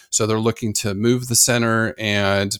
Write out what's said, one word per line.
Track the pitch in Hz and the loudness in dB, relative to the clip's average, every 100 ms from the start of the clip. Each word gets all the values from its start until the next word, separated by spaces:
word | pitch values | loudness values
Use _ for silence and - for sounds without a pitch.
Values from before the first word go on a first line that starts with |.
| - | -8
So | - 110 | -2 0
they're | 110 | 2
looking | 113 - 113 | 0 -2 -4
to | 104 110 | -4 -4
move | 98 117 123 127 | 0 2 0 0
the | 117 | 0
center | - 120 117 113 110 - | 2 2 2 0 0 -2
and | 110 104 98 98 101 - | -2 0 2 2 0 -4